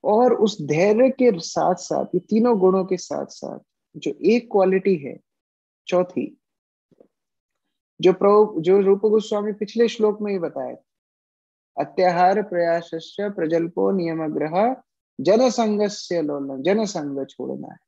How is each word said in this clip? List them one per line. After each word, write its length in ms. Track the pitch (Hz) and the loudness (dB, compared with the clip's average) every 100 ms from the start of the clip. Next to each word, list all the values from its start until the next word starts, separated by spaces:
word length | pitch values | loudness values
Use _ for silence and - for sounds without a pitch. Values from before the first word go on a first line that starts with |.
और 300 | - 214 247 | 2 4 4
उस 280 | 466 208 - | 4 0 -2
धैर्य 480 | 147 151 202 214 262 | -4 2 2 4 2
के 300 | 262 247 180 | 4 2 2
साथ 340 | - 170 160 | -6 -2 0
साथ, 300 | 180 - 143 | -2 -4 -4
ये 140 | - 180 | -2 -4
तीनों 400 | - 220 240 220 | 0 0 2 4
गुणों 260 | 185 190 | 4 2
के 120 | 185 180 | -2 -6
साथ 300 | - 147 139 | -6 -10 -10
साथ 320 | - - - _ _ _ 156 | -12 -14 -14 _ _ _ -10
जो 180 | - - | -10 -2
एक 260 | 180 240 240 | 2 2 0
quality 440 | 208 190 190 196 175 | 0 2 2 0 -2
है 240 | 139 - _ _ _ _ _ _ - | -4 -14 _ _ _ _ _ _ -4
चौथी, 540 | 180 180 - - _ _ _ _ _ _ _ _ _ _ _ _ _ _ _ _ _ | -2 -2 -4 -8 _ _ _ _ _ _ _ _ _ _ _ _ _ _ _ _ _
जो 120 | 170 | 0
प्रभु, 480 | 185 202 208 214 165 | 2 4 4 4 0
जो 200 | 160 202 | 2 4
रूप 180 | 196 202 | 4 2
गोस्वामी 540 | 220 214 202 208 208 | 2 0 0 -4 -4
पिछले 360 | 208 208 226 233 | -6 -6 0 0
श्लोक 340 | 233 214 208 | 2 0 0
में 100 | 208 | -4
ही 60 | 196 | -4
बताए, 380 | 160 139 127 127 _ _ _ _ _ _ _ _ _ - | -4 -6 -10 -12 _ _ _ _ _ _ _ _ _ -8
"अत्याहार 640 | 196 - 185 175 180 214 | -6 0 0 4 2 2
प्रयासस्य 880 | 208 175 170 170 170 160 - - 208 | -2 -2 0 -2 -4 -12 -10 -8 -8
प्रजल्पो 600 | 202 156 165 170 175 196 | -4 -2 -2 -2 -2 0
नियमग्रह 920 | 196 170 160 156 - 151 175 233 262 _ _ _ - | 0 -2 -4 -6 -4 -2 0 0 -2 _ _ _ -4
जनसंगस्य 1000 | 139 226 254 226 220 208 208 202 - 170 | 2 4 4 2 0 0 -2 -4 -6 -4
लोलम", 400 | 147 143 139 135 | -2 -6 -8 -4
जनसंग 640 | 147 208 208 175 147 139 139 | 0 0 -2 -6 -6 -8 -10
छोड़ना 420 | - 131 135 - | -10 -10 -10 -12
है। 100 | - | -20